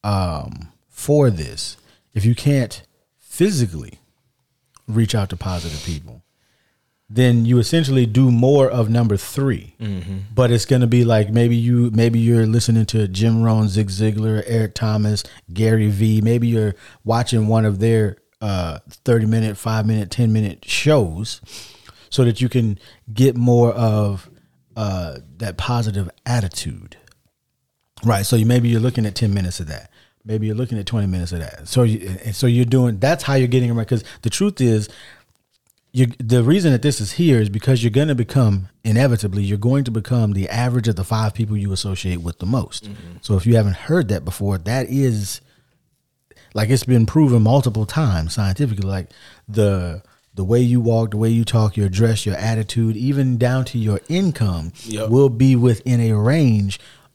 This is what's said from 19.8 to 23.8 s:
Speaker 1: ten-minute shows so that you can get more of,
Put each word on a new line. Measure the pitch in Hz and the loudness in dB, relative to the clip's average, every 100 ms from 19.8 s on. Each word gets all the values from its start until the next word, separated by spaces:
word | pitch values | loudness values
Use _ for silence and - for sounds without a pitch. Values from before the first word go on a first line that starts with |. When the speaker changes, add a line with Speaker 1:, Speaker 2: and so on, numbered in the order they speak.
| 107 110 98 | 0 -2 -4
Speaker 1:
ten-minute | - 120 110 104 - | -2 0 0 -2 -6
shows | - - 143 151 92 80 107 - - - - - - _ _ | -6 -2 2 2 0 -4 -10 -12 -16 -20 -20 -20 -20 _ _
so | - | 0
that | 123 104 | 0 0
you | 123 | -2
can | 127 113 98 - _ - | 0 -2 -4 -12 _ -14
get | 107 131 120 | 0 2 2
more | 123 120 120 | 2 4 4
of, | 117 | 2